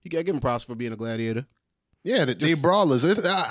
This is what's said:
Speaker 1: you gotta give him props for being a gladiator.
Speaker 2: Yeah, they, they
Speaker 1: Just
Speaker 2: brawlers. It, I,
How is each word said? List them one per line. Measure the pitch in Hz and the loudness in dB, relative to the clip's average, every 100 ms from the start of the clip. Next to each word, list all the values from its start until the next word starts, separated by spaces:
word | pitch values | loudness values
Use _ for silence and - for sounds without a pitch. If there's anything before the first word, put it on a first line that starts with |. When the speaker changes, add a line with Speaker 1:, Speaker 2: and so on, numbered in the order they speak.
Speaker 1:
you | 180 | -8
gotta | 160 | -6
give | 170 | -4
him | 156 | -2
props | 127 120 | -2 -4
for | - | -6
being | 117 120 | -8 -8
a | 110 | -6
gladiator. | 113 113 113 113 127 _ _ _ _ _ | -6 -4 -2 -4 -6 _ _ _ _ _
Speaker 2:
Yeah, | 175 247 143 | -2 0 0
they, | |
they | 110 151 | 0 0
Speaker 1:
Just | 165 | 2
Speaker 2:
brawlers. | 151 196 185 127 | 4 4 4 4
It, | 147 208 | 2 2
I, | 202 190 - | 2 0 -2